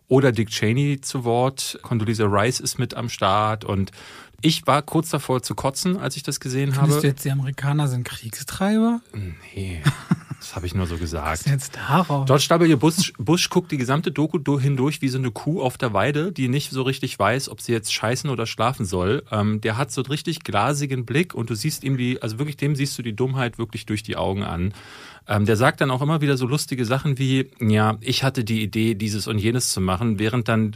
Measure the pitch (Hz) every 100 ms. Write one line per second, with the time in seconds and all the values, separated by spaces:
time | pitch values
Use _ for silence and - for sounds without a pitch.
0 | _ 127 135 110 107 - 107 123 143 139
1 | - 135 120 117 127 139 - - - 117
2 | 107 110 104 101 113 135 - - - -
3 | 120 - 101 101 107 107 - 98 95 -
4 | - - - - 160 165 - 135 - -
5 | 160 151 - 131 - - 135 135 185 185
6 | 135 147 - 139 139 127 139 135 151 147
7 | 151 135 139 139 135 135 139 147 143 123
8 | 120 - 117 - 143 - 196 220 226 233
9 | - 110 92 80 - - 95 87 104 -
10 | - - - - - - 87 95 87 82
11 | 82 80 76 80 - 139 - - - 151
12 | 180 143 135 143 - 165 170 143 147 170
13 | - - 104 175 - 180 175 147 123 143
14 | 175 143 156 175 139 143 135 135 139 147
15 | 135 131 127 110 - 175 131 - 123 98
16 | 117 147 175 165 127 139 - 131 127 131
17 | 127 - 101 127 - - - 113 110 -
18 | 110 131 151 120 113 - 113 131 101 90
19 | 90 135 - 110 104 107 113 107 147 -
20 | 123 151 - 156 - 101 117 147 143 131
21 | 117 127 180 - 117 113 156 - 135 135
22 | 123 127 113 110 151 147 143 143 139 -
23 | 120 107 131 131 120 - 113 113 - 107
24 | - 98 90 98 90 85 92 - - -
25 | - - - 104 104 107 135 - 143 127
26 | 143 160 143 135 127 147 - 127 113 135
27 | 151 127 135 131 131 - 110 107 107 110
28 | 123 127 135 127 107 113 104 113 113 101
29 | 107 104 - 107 107 123 - - 92 92
30 | 113 98 110 123 113 113 110